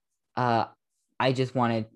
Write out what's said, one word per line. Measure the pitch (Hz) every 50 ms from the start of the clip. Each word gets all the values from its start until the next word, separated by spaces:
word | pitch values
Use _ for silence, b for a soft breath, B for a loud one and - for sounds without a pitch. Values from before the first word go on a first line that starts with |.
| _ _ _ _ _ _ -
uh, | 127 127 120 117 110 - - - _ _ _ _ _ _ _ _ -
I | 117 135
just | 127 127 131 123 -
wanted | 131 120 117 117 113 110 - -